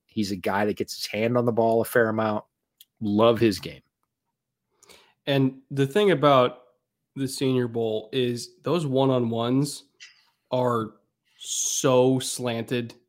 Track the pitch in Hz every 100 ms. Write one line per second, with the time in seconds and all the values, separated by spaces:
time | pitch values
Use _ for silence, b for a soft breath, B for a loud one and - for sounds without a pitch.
0 | _ 110 98 98 104 98 104 98 - -
1 | - 104 113 123 120 113 113 113 107 123
2 | 113 110 110 107 - _ _ _ _ -
3 | 107 104 117 110 113 90 80 69 _ _
4 | _ _ _ _ _ _ _ _ b b
5 | b b - 139 131 - - 139 135 208
6 | 208 156 147 135 123 - _ _ _ _
7 | _ 139 135 - 135 127 120 117 113 107
8 | - 135 123 120 - _ 131 175 147 131
9 | 135 127 120 113 120 131 143 - _ _
10 | b b b _ - 127 123 117 110 -
11 | _ _ _ - - - - - 139 127
12 | 127 131 - - 123 117 110 123 120 -